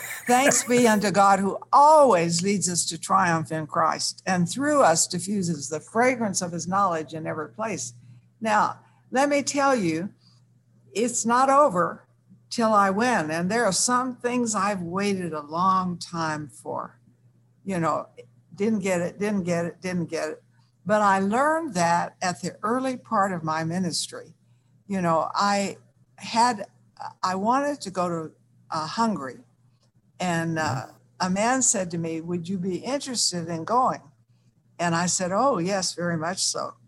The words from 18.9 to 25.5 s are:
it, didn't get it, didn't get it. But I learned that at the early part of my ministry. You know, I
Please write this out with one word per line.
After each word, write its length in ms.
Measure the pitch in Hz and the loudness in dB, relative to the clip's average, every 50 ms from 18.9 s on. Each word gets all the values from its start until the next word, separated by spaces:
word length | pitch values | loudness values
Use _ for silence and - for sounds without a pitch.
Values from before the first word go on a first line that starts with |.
| 185 175 | 0 0
it, 180 | 175 170 - 165 | -2 -4 -4 -4
didn't 240 | 202 214 214 196 170 | -4 -2 -2 -2 -2
get 220 | 175 170 170 170 | -2 -2 -2 -2
it, 160 | 170 - - - | -4 -6 -8 -8
didn't 280 | 185 180 175 160 - | -6 -4 -4 -4 -4
get 180 | 160 151 156 156 | -4 -6 -6 -6
it. 140 | 156 - _ _ _ _ _ _ _ _ _ | -8 -10 _ _ _ _ _ _ _ _ _
But 160 | 175 208 214 208 | 0 0 2 4
I 160 | 202 196 190 | 4 4 4
learned 560 | 196 196 214 247 277 302 320 320 339 294 190 | 2 0 0 2 2 2 0 0 -2 -4 -2
that 400 | 180 170 170 170 175 175 - - _ - | 0 2 2 2 0 0 -4 -6 _ -6
at 180 | 180 175 - | -4 -4 -6
the 140 | - 175 - - - | -8 -10 -8 -6 -4
early 340 | 214 240 262 262 262 254 | -4 -2 -2 -2 -4 -6
part 360 | 247 - - 233 208 196 202 185 | -8 -6 -2 0 0 2 0 0
of 100 | 165 160 | -4 -4
my 220 | 156 156 160 160 | -4 -4 -2 -2
ministry. 680 | 160 170 185 185 170 139 - - - - 120 - 165 - _ _ _ _ _ _ _ _ _ _ | -2 -2 -2 -2 -2 -4 -4 -6 -8 -10 -14 -16 -18 -20 _ _ _ _ _ _ _ _ _ _
You 140 | - 196 190 175 | -6 -4 -2 0
know, 260 | 170 165 160 - - - | 2 2 2 0 0 0
I 440 | - 202 202 | 0 2 2